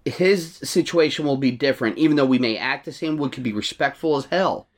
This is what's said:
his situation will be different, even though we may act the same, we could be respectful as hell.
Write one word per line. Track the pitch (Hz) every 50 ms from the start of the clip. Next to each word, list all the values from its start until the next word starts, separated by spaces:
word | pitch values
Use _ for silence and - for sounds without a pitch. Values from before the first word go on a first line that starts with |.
| -
his | - - - 180 190 202 180 165 165 -
situation | - 135 - - 185 156 - 170 170 151 143 - - 151
will | 143 139 135
be | 135 127
different, | 123 117 143 139 127 - 123 110 -
even | - 156 156 147
though | 143 135
we | 131 131 123
may | 123 113 110 -
act | 110 131 143 143 -
the | 160 139
same, | - 165 160 156
we | 147 143 131
could | - 131 123
be | 117 104
respectful | 104 - - - - 156 135 - - - 160 147
as | 139 131
hell. | - - 180 190 143 - - - _ _